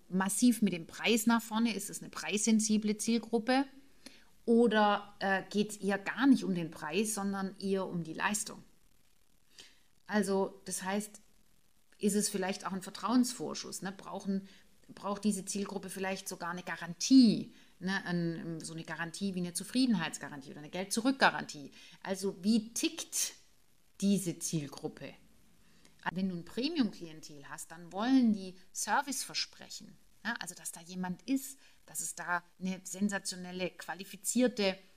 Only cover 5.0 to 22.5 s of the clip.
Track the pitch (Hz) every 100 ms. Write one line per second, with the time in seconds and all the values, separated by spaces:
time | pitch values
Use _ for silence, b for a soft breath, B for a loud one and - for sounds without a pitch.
5 | - - 196 190 185 202 208 - 190 196
6 | 190 190 277 226 180 175 160 - 156 170
7 | 220 202 196 196 190 190 196 190 185 175
8 | 156 160 190 214 - - - - _ _
9 | _ _ - _ - B B B B _
10 | - 208 190 196 196 - - - 185 202
11 | 208 - - - - - _ _ _ -
12 | 208 202 202 190 185 196 - 190 190 -
13 | 196 254 247 - 151 139 143 - 175 196
14 | - 185 190 190 196 B B _ - -
15 | 196 202 214 190 180 202 202 196 185 190
16 | 190 190 - 180 170 175 - 165 170 170
17 | - 269 233 156 147 B B B 180 190
18 | 180 175 170 165 160 165 156 165 165 160
19 | 170 - 202 180 175 170 190 254 262 196
20 | 156 - 139 143 143 151 151 175 190 -
21 | 233 269 185 151 147 151 139 B B B
22 | - 190 196 185 185